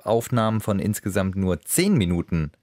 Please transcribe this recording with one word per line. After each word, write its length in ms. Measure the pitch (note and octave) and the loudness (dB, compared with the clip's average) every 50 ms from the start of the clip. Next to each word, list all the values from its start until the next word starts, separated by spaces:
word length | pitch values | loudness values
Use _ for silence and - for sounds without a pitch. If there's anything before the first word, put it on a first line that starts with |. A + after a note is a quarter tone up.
Aufnahmen 600 | - G#2 A2+ A#2 - - B2 A#2 A2 A2 A2 A2 | -2 0 0 0 0 0 0 0 0 0 0 -2
von 160 | - A2 G2+ F#2+ | -2 0 -2 0
insgesamt 580 | - G#2 G#2 - - G#2 F#2 G2+ F#2+ F#2+ F#2 | 0 -2 -2 -2 -4 -2 -2 0 0 0 -2
nur 240 | G2 F#2 F#2 F2 - | -2 0 0 -2 -2
zehn 380 | - - - - F#3 G#3 G3+ B2 | -4 -4 0 0 2 2 4 2
Minuten 540 | F#2 F2 F2 E2+ E2 - F2 E2 D#2 D2 _ _ | 2 2 0 -2 -2 -2 -2 -2 -2 -4 _ _